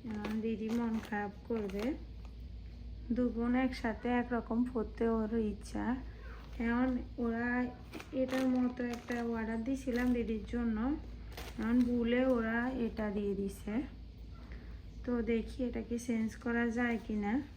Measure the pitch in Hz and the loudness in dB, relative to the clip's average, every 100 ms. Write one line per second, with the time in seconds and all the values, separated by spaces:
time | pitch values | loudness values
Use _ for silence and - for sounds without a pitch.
0 | 240 214 214 220 220 214 220 240 233 220 | -6 -4 -2 0 0 -2 0 2 2 0
1 | - 208 202 - - 226 202 196 233 320 | -2 -2 -2 -6 -4 -2 0 -2 -2 -2
2 | - - - - - - - - - - | -6 -10 -12 -12 -10 -10 -12 -12 -10 -10
3 | - 233 247 214 240 247 262 254 233 220 | -2 2 2 2 2 4 4 2 -2 0
4 | 240 247 240 240 - 226 247 233 214 - | 2 2 2 0 0 2 2 0 -2 2
5 | 233 226 214 226 214 196 - 214 214 254 | 2 4 2 2 0 -2 -6 -2 0 0
6 | - - - - - - 233 240 262 247 | -4 -10 -12 -12 -10 -2 2 4 4 2
7 | - - 233 226 240 247 247 - - - | -4 -2 0 2 2 2 0 -4 -12 -12
8 | - 269 262 262 262 254 247 247 247 240 | -4 0 2 4 4 4 2 0 -4 -4
9 | - 240 233 226 220 226 226 269 - 240 | -4 -2 0 0 0 -2 0 -2 0 2
10 | 247 240 220 220 - 240 233 214 247 311 | 4 4 2 -2 0 0 2 2 2 0
11 | - - - - - - 220 247 240 240 | -4 -10 -10 -10 -8 -2 4 4 6 4
12 | 233 247 262 240 226 233 247 262 226 - | 4 6 6 4 4 2 0 0 0 0
13 | 214 202 202 196 196 - - 220 - - | -2 0 0 0 -2 -4 -2 -2 -2 -8
14 | - - - - - - - - - - | -14 -14 -12 -12 -12 -12 -10 -12 -12 -8
15 | - 240 226 226 214 - 247 240 220 240 | -2 0 2 2 0 -4 -2 -2 -4 -4
16 | 240 226 220 - 240 233 240 226 240 226 | 0 0 0 -2 -2 2 2 2 2 0
17 | - 214 202 254 294 | -2 -2 2 0 -2